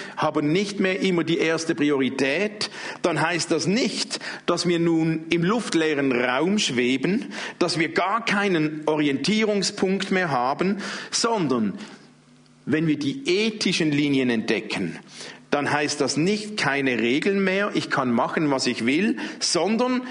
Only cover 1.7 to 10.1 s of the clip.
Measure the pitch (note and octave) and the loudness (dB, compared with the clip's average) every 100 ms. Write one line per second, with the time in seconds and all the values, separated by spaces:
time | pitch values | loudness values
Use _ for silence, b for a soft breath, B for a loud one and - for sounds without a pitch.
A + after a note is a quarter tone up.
1.7 | D#3+ D3 C#3 B2+ B2+ C3+ D3+ G#3 G#3 - | 0 2 2 2 0 0 0 -2 -4 -8
2.7 | B B B F3+ D#3 D#3+ F3 - D#3+ D3+ | B B B 0 2 0 0 0 0 2
3.7 | A3 - - - - B B - E3+ F3 | 2 2 -2 -6 -8 B B -2 0 2
4.7 | E3+ E3+ E3 D#3+ D#3+ E3 F3 E3+ A#3 G3+ | 2 2 2 2 0 0 2 2 0 2
5.7 | E3 D#3 C#3+ C3+ A#2+ B2 B2+ E3+ G#3+ - | 2 2 2 2 2 2 2 2 2 0
6.7 | B2 B2 C3+ D#3+ A3 - B B - F3 | 2 2 2 2 0 -4 B B -2 0
7.7 | D#3 D#3+ - F3+ A3+ - G3+ G3+ E3+ D3+ | 0 0 0 0 0 0 0 2 2 0
8.7 | D#3 - D3+ D3 C3+ C#3 G#3+ G#3+ G#3 E3+ | -2 0 2 2 0 0 2 2 0 -2
9.7 | - F#3+ G3 G3 | -2 0 0 0